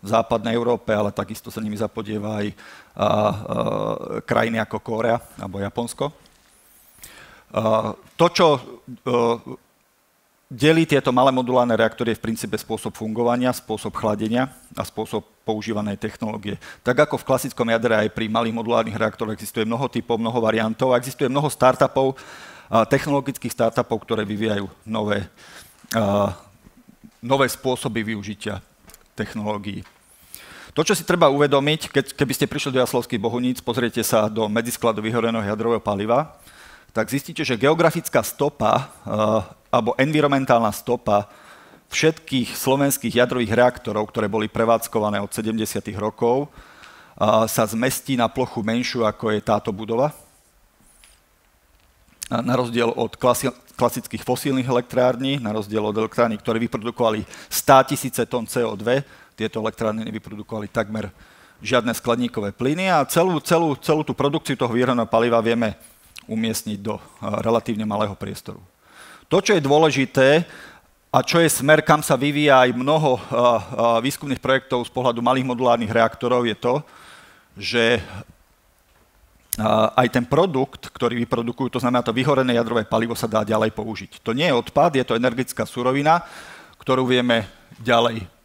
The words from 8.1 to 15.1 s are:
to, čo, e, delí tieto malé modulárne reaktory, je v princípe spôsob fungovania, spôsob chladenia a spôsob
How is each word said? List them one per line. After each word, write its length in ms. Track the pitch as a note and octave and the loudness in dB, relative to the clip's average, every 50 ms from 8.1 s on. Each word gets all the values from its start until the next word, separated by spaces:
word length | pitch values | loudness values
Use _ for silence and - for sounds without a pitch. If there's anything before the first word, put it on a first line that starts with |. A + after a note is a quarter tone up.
| _ - | _ 0
to, 80 | E3 E3+ - | 0 2 4
čo, 120 | - F3+ D#3+ | 4 4 4
e, 100 | D3 B2+ A#2+ C#3 B2+ A2+ _ - B2 - _ B2 B2 A#2+ A#2 A#2 A#2 A2+ - B2 B2+ - _ _ _ _ _ _ _ _ _ _ _ _ _ _ _ _ _ _ | 4 2 -2 -12 -20 -20 _ -20 -20 -10 _ -2 0 2 2 2 0 -2 -6 -16 -18 -18 _ _ _ _ _ _ _ _ _ _ _ _ _ _ _ _ _ _
delí 320 | C3+ A2+ C3 D3+ D#3+ D#3+ E3 | -6 2 4 4 6 6 4
tieto 320 | D#3+ D3 C#3 B2+ C3+ B2 | 4 2 2 2 2 2
malé 160 | B2+ B2+ C3+ | 4 4 4
modulárne 480 | C3 C3 B2+ A#2+ B2+ B2+ A#2+ A#2+ A2+ G#2+ | 4 2 0 2 2 2 4 4 4 2
reaktory, 320 | A2+ A2 - - B2 A#2 | 2 2 2 -2 -2 -2
je 80 | A2 - | -2 -2
v 80 | - | -4
princípe 320 | A2+ A2+ A2 - G#2+ F#2 G#2+ | -6 -6 -4 -6 -6 -6 -8
spôsob 400 | - - A2+ G#2 - A2 - - | -6 -6 -8 -6 -6 -10 -10 -8
fungovania, 560 | A2+ A2 A2 A2+ A#2+ A#2 A#2+ B2 B2+ B2+ A#2+ | -8 -6 -4 0 0 2 2 2 0 0 -2
spôsob 400 | - - - A2 G#2 - G#2+ - | -2 -6 -6 -8 -6 -6 -8 -8
chladenia 560 | - - A2 G#2 G#2 A2 A2 A2+ B2 C3 C3+ - - - _ - | -2 -2 -2 -2 0 -2 -2 0 -2 -2 -4 -6 -20 -20 _ -10
a 80 | - G2 | -10 -10
spôsob 400 | - _ - A2 - | -8 _ -8 -8 -6